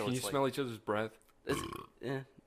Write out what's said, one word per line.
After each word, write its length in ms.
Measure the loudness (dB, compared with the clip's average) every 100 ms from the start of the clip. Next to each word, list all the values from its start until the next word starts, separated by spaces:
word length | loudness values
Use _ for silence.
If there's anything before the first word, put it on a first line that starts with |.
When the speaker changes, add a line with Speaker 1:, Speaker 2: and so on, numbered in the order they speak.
Speaker 1:
Can 20 | 0
you 40 | 0
Speaker 2:
it's 80 |
like 60 | 2
Speaker 1:
smell 140 | 4 4
each 100 | 2
other's 180 | -2 -4
breath? 340 | 0 0 0 -6 -20 -8 -2
Speaker 3:
It's, 140 | -2 -2 -8 -12 -8
yeah, 180 | -4 -4 -6 -14